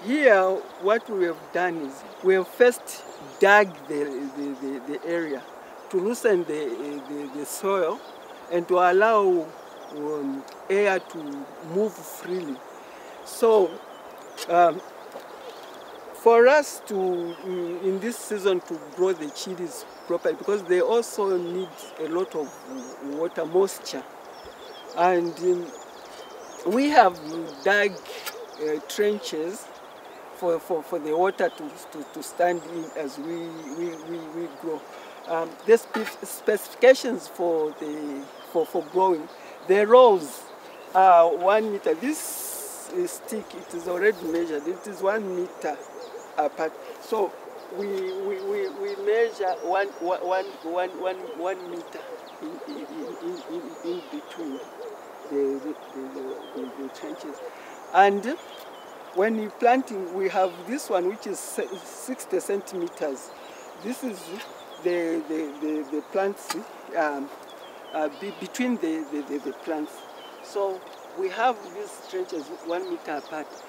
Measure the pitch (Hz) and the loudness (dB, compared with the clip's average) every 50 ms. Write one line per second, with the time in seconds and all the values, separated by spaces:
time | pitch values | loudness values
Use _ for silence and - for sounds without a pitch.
0 | 165 202 262 302 294 254 208 190 190 190 190 165 - - - - 175 196 214 233 | -2 0 0 6 8 10 10 10 8 6 2 0 -2 -8 -12 -2 2 4 4 4
1 | 226 - 220 190 180 175 165 156 - - - 170 180 180 170 165 147 135 135 - | 2 -2 0 2 2 2 0 -4 -10 -4 -2 0 0 0 0 -2 -6 -6 -8 -12
2 | - - - - - 185 190 190 180 180 - - 240 247 247 - - - - - | -16 -16 -16 0 4 6 6 6 4 0 4 6 6 6 6 4 -8 -12 -14 -12
3 | - - - - - 139 - - - 190 202 208 208 190 165 147 - - 156 147 | -14 -14 -14 -14 -16 -16 2 6 10 10 12 10 10 8 2 -12 -8 -4 -2 -2
4 | 147 147 135 127 143 135 135 143 143 143 139 127 139 135 139 131 120 135 147 - | -2 -2 -2 -6 -6 -6 -6 -6 -6 -6 -6 -6 -4 -4 -4 -6 -6 -6 -6 -6
5 | - 160 170 170 165 156 139 127 - - - - - - - - - - - 185 | -2 -2 0 0 0 -2 -4 -6 -6 -12 -16 -16 -16 -18 -18 -18 -14 -2 0 0
6 | 180 208 240 233 - 240 202 175 170 160 151 151 151 131 117 110 143 147 147 143 | 2 2 0 2 4 4 4 4 2 0 -2 -2 -2 -4 -4 -4 -6 -6 -8 -8
7 | 135 131 147 147 147 139 135 147 147 - - - - 196 196 196 175 156 202 269 | -8 -8 -8 -8 -8 -8 -8 -8 -8 -8 -8 -4 0 0 2 2 2 2 0 -2
8 | - - - - - - - - - - 165 175 170 170 185 180 180 180 180 190 | -8 -16 -18 -18 -18 -18 -18 -18 -10 -2 0 0 2 4 4 6 6 8 8 8
9 | 208 226 226 214 202 190 180 175 156 160 160 - - - - - - - 151 147 | 6 6 6 6 6 6 4 4 2 -2 -10 -16 -18 -18 -18 -16 -16 -14 -10 -6
10 | 147 151 156 147 143 139 135 135 135 - - - - - 196 196 208 202 190 185 | -4 -4 -4 -2 -4 -4 -4 -6 -8 -12 -16 -16 -4 0 2 4 4 4 4 2
11 | - - - 170 151 147 143 143 139 - - - - 160 165 190 214 220 - - | -2 -6 -12 -10 -8 -8 -8 -10 -10 -12 -14 -14 -12 -4 0 0 0 0 -2 -8
12 | 165 - - - - 175 180 185 175 147 131 120 - - - - - - - - | -14 -14 -14 -12 -8 -6 -4 -4 -4 -6 -8 -10 -10 -16 -18 -18 -18 -18 -18 -18
13 | - - - - - - - - - 226 220 214 185 160 165 - - - - - | -16 -16 -16 -16 -14 -12 0 4 6 8 10 8 8 6 2 -6 -14 -16 -18 -18
14 | - - - - - - - - - - 170 175 175 170 156 185 - - - - | -16 -16 -16 -16 -16 -16 -12 -12 -2 4 6 8 8 8 6 2 -8 -12 -16 -16
15 | - - - - - - - - - - - - - - - - - - - - | -16 -14 -14 -14 -14 -14 -16 -16 -14 -16 -16 -16 -16 -16 -16 -18 -16 -16 -16 -16
16 | - - - - - 233 233 233 233 254 285 302 285 - - - - - 214 190 | -16 -16 -16 4 6 8 10 12 10 10 10 8 6 2 -6 -12 -8 -4 -2 0
17 | 185 185 180 175 175 170 170 170 - 190 185 180 175 170 175 180 190 190 190 196 | 2 2 0 0 -2 -6 -8 -8 -6 -6 -4 -4 -4 -4 -6 -2 0 0 0 2
18 | 180 233 240 - - - 214 208 185 202 185 180 - - 170 156 151 147 139 180 | -2 -4 -4 -6 -6 -6 -6 0 2 2 2 2 0 -4 -8 -8 -8 -12 0 2
19 | 180 190 185 165 156 147 - - - 196 185 170 180 165 - - - - - - | 2 2 2 0 -4 -8 -8 -8 -8 -8 -6 -6 -6 -8 -8 -10 -14 -14 -16 -18
20 | - - 175 170 - 175 160 - - - 202 208 185 170 180 180 196 - 226 240 | -6 -4 -4 0 0 0 -2 0 0 0 0 0 2 4 4 4 6 6 4 4
21 | 233 - - - 202 196 190 180 175 170 175 185 190 170 151 - - - - - | 2 0 -2 0 2 2 2 2 0 0 -2 -4 -4 -6 -8 -14 -16 -16 -8 -6
22 | 160 151 165 175 190 - - 165 147 127 - - - 127 131 135 123 - - - | -4 -2 0 0 -2 0 -2 -6 -6 -6 -8 -14 -14 -12 -12 -12 -10 -12 -14 -10
23 | - 139 143 151 165 175 - 185 160 156 165 185 196 196 - - - - - 135 | -8 -6 -2 -2 -2 -2 -2 -4 -4 2 4 4 4 4 0 -6 -10 -8 -8 -8
24 | - - - - - - - - - - - - - - - - - - - 160 | -10 -10 -16 -18 -18 -16 -16 -16 -16 -16 -16 -16 -16 -16 -16 -16 -16 -10 0 4
25 | 170 180 185 175 170 170 160 160 170 185 180 175 175 151 - - - - - - | 6 6 6 6 2 0 -4 0 2 2 2 2 0 -8 -10 -14 -16 -16 -18 -18
26 | - - - - - - - - - - - - - 170 202 247 277 294 294 302 | -18 -16 -16 -16 -16 -16 -16 -16 -16 -16 -14 -4 -2 0 2 4 4 8 10 10
27 | 220 185 175 165 151 151 160 170 165 151 147 - - 190 202 208 202 - 180 - | 10 10 8 2 -8 -8 -6 -6 -6 -8 -10 -2 2 4 4 6 4 4 2 -2
28 | - - - - - - - - - - - - 151 156 151 156 - - - - | -12 -12 -12 -10 -10 -10 -10 -10 -14 -14 -8 -4 -2 -2 -2 -2 -4 -8 0 2
29 | 208 208 208 202 - - - 156 156 170 196 - - - - - - - - - | 4 4 4 0 -4 -6 -4 -4 -4 -4 -4 -8 -12 -16 -16 -18 -18 -18 -18 -18
30 | - - - - - - - - - 175 165 165 - - 180 160 147 - 180 170 | -18 -18 -18 -18 -16 -16 -12 -2 0 2 2 2 0 -2 -2 -2 -2 -2 -4 -2
31 | 147 170 - 165 180 196 190 - 196 170 - - 160 147 131 - - - - 156 | 0 0 4 4 4 4 4 2 0 0 0 -4 -12 -12 -12 -12 -16 -14 -12 -12
32 | 143 - - 156 143 - - - 175 175 175 170 - 160 170 170 160 156 - - | -12 -10 -10 -12 -10 -10 0 2 4 4 4 2 -4 -6 -8 -8 -8 -8 -6 -6
33 | 156 139 131 143 139 160 170 170 165 165 160 160 160 139 139 165 170 175 165 156 | -6 -6 -6 -8 -8 -6 -6 -6 -6 -8 -10 -10 -10 -10 -6 -4 -4 -4 -6 -8
34 | 156 165 170 170 160 156 156 170 170 160 - - - 165 156 143 - - - - | -8 -8 -8 -8 -8 -8 -8 -8 -8 -8 -10 -8 -6 -6 -6 -6 -8 -12 -16 -16
35 | - - - - - - 165 165 165 160 165 - - 190 226 226 - - - 226 | -16 -16 -16 -14 -8 -4 -2 -2 -2 -4 -6 -8 6 6 6 6 6 -2 -4 -4
36 | 220 - - - - - - - - - 214 202 - - - - - 254 269 262 | -4 -4 -6 -10 -12 -10 -10 -2 0 2 2 2 -2 -8 -2 8 10 10 10 10
37 | - 262 226 185 - - - - 180 175 165 160 156 156 147 - 156 151 147 151 | 6 -2 -2 -4 -6 -10 -6 -2 0 2 2 2 2 0 -2 -6 -8 -8 -6 -6
38 | 151 147 139 139 139 135 - - - - - 170 160 160 - 185 151 - - 185 | -6 -6 -8 -8 -10 -12 -16 -18 -18 -2 0 0 0 2 0 -2 -2 0 2 4
39 | 190 190 180 156 156 170 - - - - - - - - 185 202 208 208 233 254 | 6 6 4 2 0 -8 -12 -16 -16 -16 -16 -14 2 4 6 6 8 10 12 12
40 | 254 240 202 180 156 139 - - - - - - - - - - - - - 185 | 12 12 10 8 4 -2 -10 -12 -14 -16 -18 -18 -18 -18 -16 -16 -16 2 6 8
41 | 190 190 180 170 165 170 156 - 180 190 202 220 220 220 202 202 - 180 160 160 | 10 12 12 12 10 8 6 4 4 6 6 6 4 2 -2 0 2 2 0 2
42 | 190 269 311 - - - - - - - - - - - - - - - - 370 | 0 -2 -2 -2 -4 -8 -8 -8 -8 -8 -8 -10 -10 -10 -12 -12 -12 -6 -4 -2
43 | 175 - - - - - 233 214 196 - - 175 - - - 170 165 185 180 180 | -2 -2 -4 -10 -8 -6 -6 -6 -6 -8 -14 -14 -14 -10 -10 -8 -4 -2 -2 4
44 | 196 214 - - 175 160 160 170 170 165 156 147 143 165 190 185 - 214 196 175 | 4 4 4 4 -2 -2 0 0 0 0 -2 -4 -2 -4 -6 -6 -6 -12 -8 0
45 | 190 190 208 220 208 190 185 180 175 185 - - - 156 143 - - - - - | 0 2 2 2 0 -2 -2 -2 -4 -4 -6 -6 -4 -4 -4 -6 -10 -14 -14 -14
46 | - - - - - - - - 151 143 - - 165 160 - - - - - - | -14 -14 -14 -14 -16 -10 -2 -2 -2 -2 0 -2 -4 -4 -4 -8 -14 -14 -14 -14
47 | - - 226 220 196 170 - - - - - - - - - - - 403 392 381 | -6 -4 -2 0 0 -2 -2 -10 -16 -14 -14 -16 -14 -12 -8 -6 -6 -4 -4 -2
48 | 381 370 185 381 392 392 - - 381 392 - 415 392 381 - 392 392 - 202 196 | -4 -4 -4 -4 -4 -4 -4 -4 -4 -4 -2 -2 -2 -4 -4 -6 -6 -6 -6 -2
49 | 392 - 214 226 233 226 214 - 196 185 180 156 156 165 185 190 202 202 - - | 0 2 4 4 2 2 0 -2 -2 -2 -2 -2 -2 0 2 2 2 0 -4 -6
50 | 165 170 185 - - 175 185 190 196 196 185 - - 160 170 180 180 180 180 - | -2 -2 -2 0 0 0 0 0 0 -4 -8 -10 -8 -4 -2 -2 -2 -2 -4 -4
51 | 185 185 185 185 180 170 156 143 170 180 190 185 180 175 175 175 - - - 160 | -4 -4 -4 -4 -8 -10 -8 -6 -4 -4 -4 -4 -6 -10 -10 -10 -10 -12 -12 -14
52 | - - - - - - - - - 311 - - 440 - 294 - - - - 160 | -12 -12 -12 -14 -14 -16 -14 -12 -10 -10 -10 -10 -10 -10 -10 -10 -10 -10 -10 -8
53 | - 480 - - 165 170 180 170 - - 160 175 156 127 - - - 170 180 180 | -8 -8 -10 -8 -6 -6 -6 -6 -8 -8 -8 -8 -8 -8 -12 -8 -6 -6 -6 -6
54 | 160 - - - - - - - 165 147 135 - 120 - - - - - - - | -6 -8 -12 -12 -12 -12 -12 -10 -8 -6 -6 -8 -10 -12 -12 -12 -12 -12 -12 -14
55 | - - - - - - 147 143 139 135 139 139 131 151 147 - - - - 135 | -16 -16 -16 -16 -10 -4 0 2 2 2 0 -2 -4 -8 -8 -8 -12 -14 -12 -10
56 | 135 131 131 139 131 131 131 120 - - - 135 131 127 - 139 135 131 - - | -10 -10 -8 -8 -8 -8 -8 -10 -10 -10 -10 -8 -8 -8 -8 -10 -10 -10 -10 -10
57 | 180 151 156 - - 151 139 - - - - - - - - - - - - 180 | -10 -10 -10 -10 -10 -12 -12 -10 -12 -12 -12 -14 -16 -16 -16 -16 -14 2 6 8
58 | 196 202 202 202 202 233 311 - - - - - - - - - - - - - | 8 8 6 2 -2 -4 -6 -6 -10 -16 -16 -16 -16 -16 -16 -16 -16 -18 -18 -18
59 | - - - 175 196 220 226 220 214 208 - - 233 233 247 262 262 - 233 196 | -18 -4 2 2 4 4 4 0 -2 -4 -6 2 4 6 6 4 2 -2 -6 -6
60 | 185 170 175 190 196 185 - 202 190 185 170 175 180 180 240 302 - - 214 180 | -6 -6 -4 -2 -2 0 2 2 2 2 0 -6 -8 -6 -6 -6 -4 0 0 2
61 | 175 180 214 220 - 220 185 - - - - - 196 - 196 185 - - - - | 2 0 -2 -2 -6 -8 -8 -8 -8 -8 -6 -6 -6 -6 -8 -10 -12 -14 -14 -14
62 | - - 262 - - - 190 175 - - 202 202 196 - - 185 170 175 - - | -10 -10 -8 -10 -6 -2 -2 -2 0 0 -2 -2 -4 -6 -6 -6 -6 -6 -6 -4
63 | 175 147 135 127 - - - - - - - - - - - - - 208 254 - | -4 -4 -4 -6 -10 -16 -16 -16 -16 -16 -16 -16 -16 -16 -16 -10 -8 -8 -8 -6
64 | - 254 208 175 - 165 175 220 - - - - - - - - - 180 175 175 | -6 -8 -8 -8 -10 -12 -12 -12 -12 -14 -14 -16 -16 -16 -16 -4 -2 0 0 2
65 | 170 165 165 165 156 - 156 160 160 147 139 147 151 151 156 151 147 135 151 151 | 0 0 0 -2 -2 -4 -4 -4 -4 -4 -6 -4 -4 -2 -2 -2 -4 -2 -4 -6
66 | 147 - - 190 190 196 202 - - - - - 226 - - - - - - 170 | -6 -2 -2 0 0 0 -2 -4 -8 -8 -8 -8 -8 -10 -14 -16 -16 -6 0 0
67 | 156 151 143 139 139 143 - - - - - - - - - - - - - 156 | 2 2 0 -2 -6 -8 -10 -16 -16 -18 -18 -18 -18 -18 -18 -18 -16 -8 -4 -2
68 | 156 147 147 - 196 202 185 - 190 185 - - 247 247 240 214 - 160 160 160 | -2 -2 -4 -6 -10 -10 -8 -8 -12 -10 -4 -2 0 0 0 0 0 -2 -2 -2
69 | 156 143 151 147 143 131 143 147 - 143 131 - - - 160 151 151 151 - - | -4 -4 -6 -6 -6 -4 -6 -6 -6 -6 -8 -8 -6 -6 -4 -4 -4 -6 -8 -16
70 | - - - - - - - - - - - 208 202 196 190 185 - - - - | -16 -16 -16 -16 -16 -16 -18 -18 -16 -8 -2 -2 -2 -2 -2 -6 -10 -16 -18 -18
71 | - - - - 190 190 180 226 226 262 240 214 - - 170 202 208 - - - | -18 -14 -6 -4 -4 -4 0 2 2 2 2 0 -8 -14 -10 -10 -10 -10 -12 -16
72 | - - - 370 370 - - 320 277 285 349 - - 165 170 180 - 185 175 160 | -16 -8 -6 -6 -4 -4 -6 -8 -8 -8 -12 -12 -6 -6 -4 -4 -4 -6 -8 -8
73 | - - 156 147 - - 160 156 147 - - - - | -6 -8 -8 -8 -8 -8 -10 -10 -10 -10 -14 -18 -18